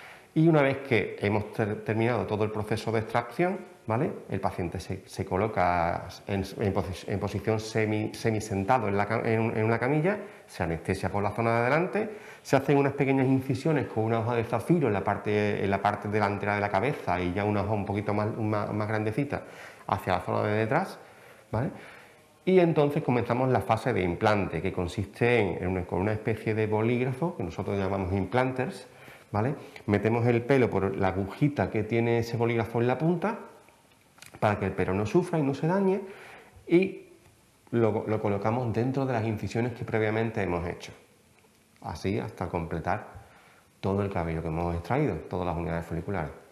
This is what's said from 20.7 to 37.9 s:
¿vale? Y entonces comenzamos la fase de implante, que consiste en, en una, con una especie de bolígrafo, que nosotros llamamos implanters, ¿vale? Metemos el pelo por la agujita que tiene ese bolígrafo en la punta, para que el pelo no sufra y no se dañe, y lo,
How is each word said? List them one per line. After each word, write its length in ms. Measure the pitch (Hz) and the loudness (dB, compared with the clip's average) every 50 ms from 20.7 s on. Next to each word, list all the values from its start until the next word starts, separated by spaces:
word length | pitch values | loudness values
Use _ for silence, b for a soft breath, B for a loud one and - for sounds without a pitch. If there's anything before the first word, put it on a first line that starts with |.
| 131 165 190 - - - B B B B B B B B B B | 2 0 0 0 -6 -16 B B B B B B B B B B
¿vale? 200 | - 107 131 196 - B B B B B B B B B B B _ _ - | -2 -2 -2 -2 -4 B B B B B B B B B B B _ _ 0
Y 160 | - 185 185 | 4 6 6
entonces 420 | 175 165 156 156 147 143 143 - 156 | 6 6 4 4 4 2 2 0 2
comenzamos 460 | - 123 123 117 - 120 123 131 131 | 2 2 2 2 2 2 2 2 2
la 140 | 127 113 - | 2 2 4
fase 320 | - 113 110 - 135 113 | 2 2 2 2 0 0
de 80 | 101 92 | 2 2
implante, 580 | 87 85 82 110 107 107 101 92 82 80 82 | 0 0 2 4 4 4 4 2 0 -2 -2
que 100 | 82 95 | -2 -2
consiste 680 | 85 - 90 85 - - 101 - - - 120 120 123 117 | -2 -2 -2 -2 -2 -4 -4 -4 -2 0 2 4 4 4
en, 220 | 104 87 82 - 90 | 4 2 0 -2 -2
en 60 | 90 | -2
una, 180 | 95 92 87 | 0 -2 -2
con 140 | - - 87 | -2 -2 0
una 120 | 92 107 110 | 0 0 0
especie 420 | 107 - 120 110 - - 113 107 | -2 -2 -2 -4 -2 -2 -2 0
de 120 | 110 107 | 0 0
bolígrafo, 680 | 101 107 107 110 117 123 120 127 135 127 - 165 175 180 | 0 0 0 2 2 2 0 0 -2 -2 -2 -2 -4 -2
que 60 | - 101 | -4 -6
nosotros 360 | 87 - - 98 104 101 98 | -8 -6 -6 -4 -2 -2 0
llamamos 340 | 98 92 98 95 95 90 95 | 0 0 0 -2 -2 0 0
implanters, 760 | 101 95 - - 123 127 131 131 - 127 - - - - B B B B B B B B B - | 0 0 2 2 2 2 2 0 -2 -4 -4 -4 -10 -14 B B B B B B B B B -2
¿vale? 220 | 104 110 131 156 B B B B B B | 0 0 0 -2 B B B B B B
Metemos 400 | - 104 101 104 113 113 120 113 | 2 2 4 4 4 2 4 4
el 160 | 123 120 117 117 | 4 4 4 4
pelo 260 | - 139 135 120 101 | 4 4 6 6 4
por 260 | 92 98 95 98 95 | 4 2 0 0 0
la 140 | - 98 92 | 2 0 0
agujita 600 | 87 95 98 95 - - 147 143 - - 101 90 | 0 0 -2 -4 -2 0 0 0 2 2 0 0
que 140 | - 110 104 | 0 -2 -2
tiene 340 | - 117 117 117 120 117 117 | 0 0 0 2 2 2 2
ese 180 | 113 117 - | 0 -2 -2
bolígrafo 460 | 117 117 117 120 117 113 113 - 120 117 | 0 0 2 2 0 0 0 0 0 2
en 40 | |
la 120 | 123 127 127 | 2 2 2
punta, 400 | 156 165 180 160 175 202 233 240 - - - - - - - _ _ _ _ _ _ _ _ - - - - - | 2 0 0 2 0 -4 -4 -4 -10 -16 -20 -20 -20 -20 -20 _ _ _ _ _ _ _ _ -20 -20 -18 -8 0
para 180 | - 107 104 - | 0 0 2 2
que 80 | 98 | 0
el 60 | 95 95 | -2 -2
pelo 200 | - 92 92 92 | -2 -2 0 0
no 140 | 98 107 | 0 0
sufra 320 | 104 - 180 175 - - 160 | 2 2 0 0 2 0 0
y 40 | 143 | 0
no 120 | 135 139 | 0 -2
se 120 | - - | 0 0
dañe, 360 | 160 180 196 196 190 185 214 - B B B B B B B B B B B - | 0 2 2 2 2 0 0 -2 B B B B B B B B B B B -4
y 400 | - 165 175 190 - - - - - - - _ - _ _ _ _ _ _ _ - | 2 4 4 4 4 -2 -8 -16 -20 -20 -20 _ -20 _ _ _ _ _ _ _ -2
lo, 340 | - 120 117 107 | 2 2 4 4